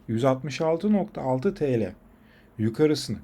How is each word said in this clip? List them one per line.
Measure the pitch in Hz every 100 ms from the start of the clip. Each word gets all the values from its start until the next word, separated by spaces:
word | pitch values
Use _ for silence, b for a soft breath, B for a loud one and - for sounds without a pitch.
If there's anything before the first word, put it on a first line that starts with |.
| -
yüz | 113
altmış | 131 131 147 127
altı | 160 165 208
nokta | 208 208 -
altı | 135 131 196
T | - 147 120
L | 95 - - b b b b -
yukarısını | 110 110 151 151 - 101